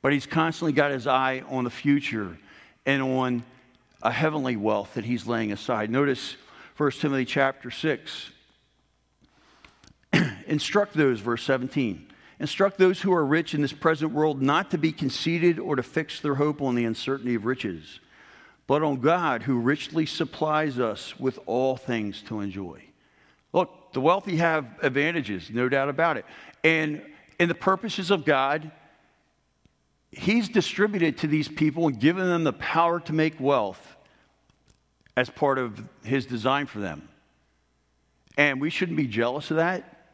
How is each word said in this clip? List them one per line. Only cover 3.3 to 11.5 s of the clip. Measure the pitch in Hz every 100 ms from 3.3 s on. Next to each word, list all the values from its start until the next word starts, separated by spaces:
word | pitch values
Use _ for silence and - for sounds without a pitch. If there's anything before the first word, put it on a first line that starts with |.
| 123 120 - _ _ _ _
a | -
heavenly | - 160 151 131 113
wealth | 107 104 104
that | 123
he's | 110 120 107
laying | 117 107
aside. | 101 - 113 107
Notice | 127 143 127 - - - - -
First | - 147 -
Timothy | 151 135
chapter | 123 147 135 - 123
six. | - 160 135 - - - _ _ _ _ _ _ _ _ _ _ _ _ _ - _ - _ _
<clears throat> | - 147 101 -
"Instruct | 151 - 208 202
those," | 151 139 117
verse | 107 117
seventeen, | -